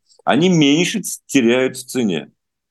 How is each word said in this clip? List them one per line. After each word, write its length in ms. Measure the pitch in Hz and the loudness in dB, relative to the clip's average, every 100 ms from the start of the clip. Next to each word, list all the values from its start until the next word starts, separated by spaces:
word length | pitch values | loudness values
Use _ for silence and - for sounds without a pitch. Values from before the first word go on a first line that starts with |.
| _ _ | _ _
они 260 | - 127 185 | -2 2 2
меньше 520 | 170 139 151 180 214 | 4 4 2 0 -4
ц-, 200 | - - - | -8 -14 -2
теряют 500 | 135 113 127 131 131 | 0 2 2 0 -4
в 100 | - | -8
цене, 460 | 127 107 80 67 _ _ _ _ | -4 -2 -4 -8 _ _ _ _